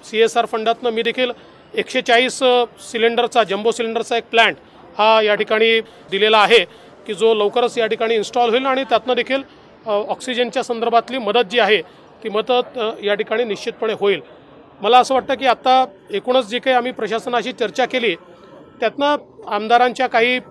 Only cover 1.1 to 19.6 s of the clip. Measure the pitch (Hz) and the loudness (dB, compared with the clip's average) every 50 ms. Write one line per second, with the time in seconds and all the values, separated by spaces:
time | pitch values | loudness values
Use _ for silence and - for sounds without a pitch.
1.1 | 226 - 254 247 233 - - - - - - _ - 214 208 - - 254 - - | -2 -2 -4 -4 -4 -10 -16 -20 -20 -20 -20 _ -6 -6 -6 -2 -4 -4 0 2
2.1 | 233 233 254 254 - - 269 254 247 247 240 233 - - - - - 226 220 233 | 2 4 2 0 -2 0 0 2 2 2 0 -2 -6 -20 -18 -10 -4 0 0 0
3.1 | 233 233 233 233 - 247 214 170 196 202 208 233 226 - 233 226 226 233 226 - | 2 0 -2 0 2 0 0 0 -2 -2 -2 -2 -2 -2 -4 -4 -4 -6 -4 -2
4.1 | 240 233 226 - - 226 226 202 151 - - - - - - - - - 208 220 | -4 -4 -4 -2 2 2 2 2 0 -4 -16 -20 -20 -20 -20 -16 -4 0 2 4
5.1 | 220 220 214 208 208 202 214 - 220 214 226 226 226 226 220 - - - - - | 4 4 4 2 0 0 0 -2 0 2 2 2 2 0 -2 -6 -18 -20 -12 -8
6.1 | 160 196 208 214 220 214 202 185 233 220 - - - - - - - - - - | -2 0 2 4 4 4 4 6 4 4 4 0 -10 -20 -20 -20 -20 -20 -12 -12
7.1 | 214 170 220 226 226 214 208 202 202 247 240 233 - 233 226 214 226 226 233 226 | -4 0 2 2 2 2 0 0 0 0 -2 0 0 -2 -2 -2 -2 -2 -2 -2
8.1 | 233 220 196 - - 247 240 233 220 254 269 269 262 262 269 - 233 214 - 254 | 0 -2 -2 -2 0 0 0 2 0 0 0 0 -2 -2 0 0 0 0 0 0
9.1 | 254 233 220 - 262 269 269 - - - - - - - - 226 208 202 214 196 | -2 -2 -2 -2 -4 -4 -4 -8 -20 -20 -20 -20 -20 -16 -8 -4 -4 -4 -2 -4
10.1 | 202 - - 262 247 226 247 233 - 262 247 - 240 226 233 233 226 233 226 - | -8 -8 -6 -6 -2 -2 -2 -2 -2 -6 -4 -4 -4 -4 -2 2 2 0 0 0
11.1 | 240 262 233 202 208 240 240 175 220 240 214 190 214 180 160 - - - - - | -8 -4 -4 0 0 0 0 2 2 2 4 4 2 0 0 -6 -18 -20 -20 -20
12.1 | - - - 220 196 208 220 - 254 247 247 247 - 254 220 214 233 - 202 202 | -20 -12 -12 -6 -4 -4 -2 0 0 0 0 -4 -6 -6 -6 -6 -6 -6 -2 -2
13.1 | 202 196 214 - 214 226 247 226 196 - - 240 226 - 226 220 208 156 196 202 | -2 -2 -2 -4 -2 -2 -2 -4 -4 -6 -8 -10 -8 -4 -4 -4 -4 -2 0 0
14.1 | 196 156 - - - - - - - - - - - - 196 208 240 254 240 - | 0 -2 -4 -14 -20 -20 -20 -20 -20 -20 -20 -20 -16 -4 2 4 6 6 6 4
15.1 | 269 254 - - 269 - 269 262 226 - - 262 254 262 254 254 - - _ - | 0 -2 0 -2 -4 0 0 0 0 2 2 2 4 4 2 0 -6 -20 _ -8
16.1 | - 196 - 254 247 262 240 196 226 247 - 269 254 247 240 254 247 262 233 185 | -8 -6 -2 0 0 0 0 -2 -6 -4 -2 0 0 0 0 -2 -6 -6 -6 -4
17.1 | 214 226 - 247 240 240 208 247 - - 233 202 165 - 247 - - 254 233 220 | -6 -6 -4 -2 -4 -2 -4 -4 -6 -4 -6 -4 -2 -2 -2 -2 -2 -2 -2 -2
18.1 | 170 - - - - - - - - - - - - - 240 220 226 - 285 285 | -4 -4 -10 -20 -20 -20 -20 -20 -20 -20 -20 -20 -8 -4 -4 -4 -2 0 0 0
19.1 | 294 294 - - - - - - 220 208 | 0 -2 -4 -14 -20 -20 -10 -6 -6 -4